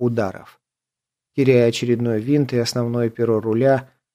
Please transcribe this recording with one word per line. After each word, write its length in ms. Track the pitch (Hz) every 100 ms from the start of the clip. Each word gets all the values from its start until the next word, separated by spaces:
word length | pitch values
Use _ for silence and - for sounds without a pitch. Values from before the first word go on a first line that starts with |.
ударов. 580 | 123 113 98 - - _ _ _ _ _ _ _ _ -
Теряя 300 | 131 123 117
очередной 540 | 117 120 117 120 110
винт 320 | 120 147 131
и 40 | 123
основное 520 | 117 127 117 120 117
перо 320 | - 117 107
руля, 480 | 110 110 135 135 127 _ _